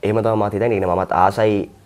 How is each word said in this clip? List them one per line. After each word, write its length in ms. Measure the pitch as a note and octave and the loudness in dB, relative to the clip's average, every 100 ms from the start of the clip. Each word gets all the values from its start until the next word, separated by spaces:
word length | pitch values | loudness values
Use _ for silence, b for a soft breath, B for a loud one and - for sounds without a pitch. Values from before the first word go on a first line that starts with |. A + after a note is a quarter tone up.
එහෙම 180 | F#2+ A2 | 0 0
තමයි 120 | A2 A2 | 0 0
මත් 180 | G#2 | 0
හිතන්නේ. 240 | G2+ A#2 G#2+ | 0 0 0
ඉතින් 120 | F#2 | 0
මමත් 220 | F2 F#2 | 0 0
ආසයි 580 | E2+ F#2 G2+ A2 G2+ - - | 2 2 2 0 0 -4 -14